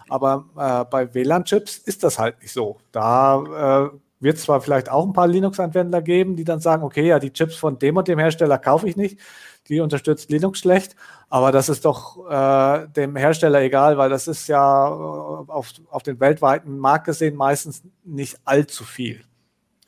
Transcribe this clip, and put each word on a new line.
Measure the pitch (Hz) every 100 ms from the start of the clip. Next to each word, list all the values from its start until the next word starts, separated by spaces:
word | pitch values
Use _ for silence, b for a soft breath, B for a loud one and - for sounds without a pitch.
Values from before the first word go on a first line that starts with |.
| B
Aber, | 131 135 139 143 151
äh, | 139 123 120
bei | 135 120
W | 123
lan-Chips | 131 175 175 196 202 -
ist | - -
das | 165 -
halt | 117 -
nicht | -
so. | 127 107 - _
Da, | 113 113 127 135 135 151 156 139 135 143
äh, | 143 _ -
wird's | 135 160
zwar | - 139
vielleicht | 143 135 127
auch | 135
ein | 190
paar | 190 175
Linux-Anwender | 180 190 196 170 185 175 175
geben, | 160 180 190 175
die |
dann | 165 160
sagen, | 165 160
„Okay, | 143 147 165
ja, | 151
die | 135
Chips | - 160 160
von | 156 131
dem | 139 180
und | 180
dem | 156
Hersteller | 160 160 156 135
kaufe | 131 156 202
ich | 180
nicht, | 202 196 B B B B -
die | 151
unterstützt | 151 143 - 151 -
Linux | 151 190 190
schlecht“, | 185 185 190 _ B B B
aber | 135 131
das | 135 135
ist | 143
doch, | 156 131 - 185 185
äh, | 139 135 135 135 147 151
dem | 147 139 143
Hersteller | 143 160 165 143
egal, | 131 135 147 143
weil | 135
das | 135 -
ist | 151 -
ja, | 143 139 139 139
äh, | 156 156 151 151 156 143
auf, | 151 127 - _
auf | 143
den | - 123
weltweiten | 135 151 139 147 160 139
Markt | 135 151
gesehen | 165 147 156 147
meistens | 135 143 156 - 180 _
nicht | 185 139 139 -
allzu | - 143 147 -
viel. | 113 - 120 117 _ _ _ _ _ _